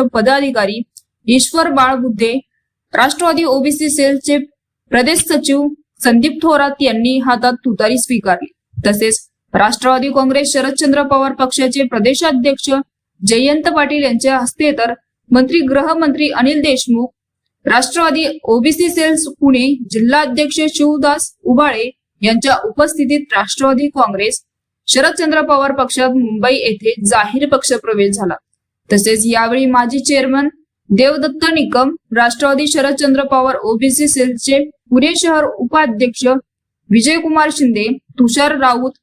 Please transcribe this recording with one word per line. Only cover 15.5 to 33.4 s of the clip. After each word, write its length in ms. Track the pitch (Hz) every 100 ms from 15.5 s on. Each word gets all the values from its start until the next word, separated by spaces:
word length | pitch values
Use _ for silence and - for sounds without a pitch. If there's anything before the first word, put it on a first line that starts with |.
| 339
गृहमंत्री 680 | 262 277 320 330 311 262 294
अनिल 300 | - 254 302
देशमुख, 480 | 294 254 - 233 247 _ _ _ _ _
राष्ट्रवादी 600 | - 233 262 339 320 302 302 320
ओबीसी 460 | - 233 262 302 339
सेल 240 | 339 320 311 302 -
पुणे 260 | 277 254 269 262 240
जिल्हा 300 | 220 233 294
अध्यक्ष 400 | 294 247 294 311 311
शिवदास 560 | 302 294 302 285 302 - -
उबाळे 460 | - 247 294 220 240 - _ _
यांच्या 340 | 202 226 269 254
उपस्थितीत 680 | 220 247 302 311 262 294 294 302
राष्ट्रवादी 520 | 311 - 269 262 285
काँग्रेस 540 | 277 220 196 208 - _ _ _ _ -
शरदचंद्र 540 | 254 311 330 320 311
पवार 300 | 302 285 277
पक्षात 380 | 269 247 254 254
मुंबई 440 | 262 233 214 240
येथे 400 | 269 226 220 220 226 202
जाहीर 400 | 220 208 247 277
पक्षप्रवेश 680 | 269 - 240 - 208 202 202
झाला. 200 | 185 - _ _ _ _ -
तसेच 360 | 208 208 220 226
यावेळी 400 | 226 226 254 262
माजी 340 | 247 240 269
चेअरमन 480 | 262 277 262 269 294 - _ _ -
देवदत्त 560 | 196 262 302 269 302 330
निकम, 420 | 320 208 240 269 330 - 220
राष्ट्रवादी 500 | 240 240 277 277 302
शरदचंद्र 580 | 302 277 277 285 269
पवार 320 | 277 262